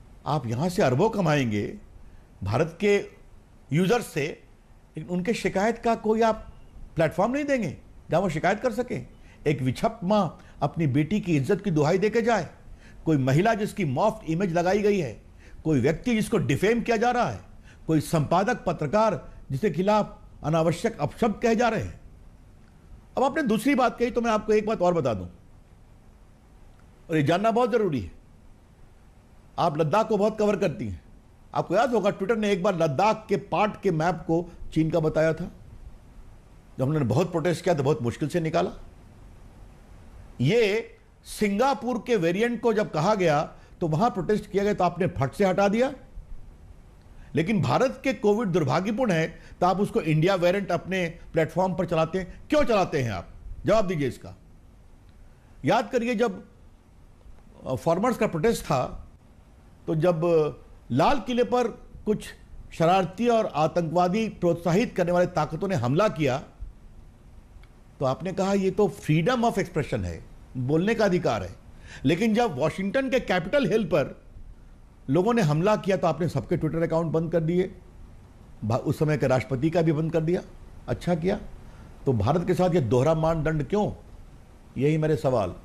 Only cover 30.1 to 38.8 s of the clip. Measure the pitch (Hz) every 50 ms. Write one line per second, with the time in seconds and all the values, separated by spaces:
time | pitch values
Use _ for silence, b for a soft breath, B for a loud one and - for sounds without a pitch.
30.1 | 220 190 202 220 214 - 208 208 214 165 196 170 131 - 123 104 90 - - -
31.1 | - - - - - - - - - 143 147 - 170 208 262 247 240 214 - 202
32.1 | 196 202 196 190 233 214 214 202 202 175 175 214 180 160 165 160 131 151 196 214
33.1 | 214 214 - - 196 170 - - 160 170 208 214 208 - - 196 165 156 156 180
34.1 | 180 175 - - 165 170 170 B B B B B - 156 160 160 170 165 151 156
35.1 | 156 160 160 160 156 160 175 202 - - - - - - - - - - - -
36.1 | - - - - - - - - - - - - - - 131 135 156 156 135 104
37.1 | 107 151 190 180 - 165 147 180 160 165 - 185 175 143 131 139 156 - 117 117
38.1 | - - 160 135 - 175 160 160 160 170 180 226 233 -